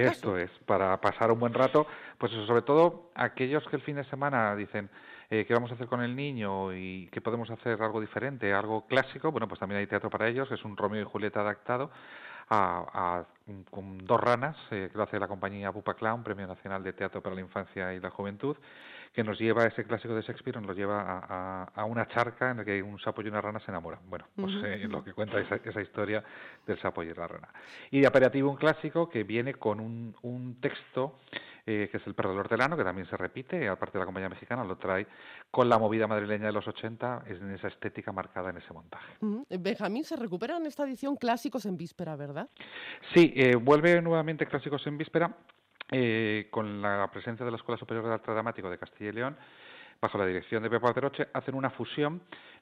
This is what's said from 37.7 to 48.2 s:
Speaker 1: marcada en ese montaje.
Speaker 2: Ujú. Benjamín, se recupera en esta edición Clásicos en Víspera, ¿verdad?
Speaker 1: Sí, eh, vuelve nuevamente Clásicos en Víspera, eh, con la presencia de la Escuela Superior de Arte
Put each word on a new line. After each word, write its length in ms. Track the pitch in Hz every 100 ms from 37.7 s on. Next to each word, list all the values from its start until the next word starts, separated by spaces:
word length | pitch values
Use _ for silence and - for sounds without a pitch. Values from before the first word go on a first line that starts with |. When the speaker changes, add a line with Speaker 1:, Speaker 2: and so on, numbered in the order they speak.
| - 104 101 104
Speaker 1:
marcada 380 | 95 90 92 92
en 80 | 87
ese 160 | -
montaje. 400 | - - - - -
Speaker 2:
Ujú. 240 | 214 220 - 185
Benjamín, 440 | 185 196 196 233
se 120 | 320 311
recupera 420 | 196 175 240 339
en 80 | 311
esta 180 | -
edición 320 | 277 254 277 285
Clásicos 500 | 240 240 269 254 208
en 120 | 180
Víspera, 380 | 170 - 165 143
¿verdad? 340 | 143 143 247 - - - - - -
Speaker 1:
Sí, 180 | 170 165 135
eh, 200 | 127 123
vuelve 460 | 123 151 170 175
nuevamente 440 | 165 165 156 151 156
Clásicos 400 | 143 143 143 151
en 100 | 147
Víspera, 400 | - 165 170 - - - _ - -
eh, 580 | 135 120 110 110 107 101
con 300 | 113 104 104
la 280 | 101 101 98
presencia 340 | 101 120 113 120
de 60 |
la 60 | 113
Escuela 200 | - 113
Superior 280 | 120 113 113
de 80 |
Arte 180 | 113